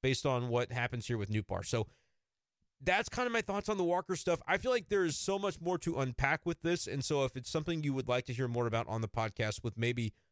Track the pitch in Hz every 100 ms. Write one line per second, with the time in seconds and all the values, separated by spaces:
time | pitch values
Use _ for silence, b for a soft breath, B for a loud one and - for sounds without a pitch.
0 | 131 131 147 127 123 120 120 123 123 123
1 | - 117 98 107 101 92 98 117 104 b
2 | b b _ _ _ _ _ _ 139 185
3 | 233 - 247 233 214 202 202 208 175 175
4 | - 180 - 165 - 185 240 247 175 202
5 | 180 147 - 196 202 - 165 180 - 165
6 | 135 123 139 156 - 175 165 170 - 127
7 | 127 147 135 131 123 160 151 165 147 135
8 | 127 123 - 120 131 120 117 113 120 113
9 | 110 - 113 - 110 - 120 107 117 123
10 | 113 - _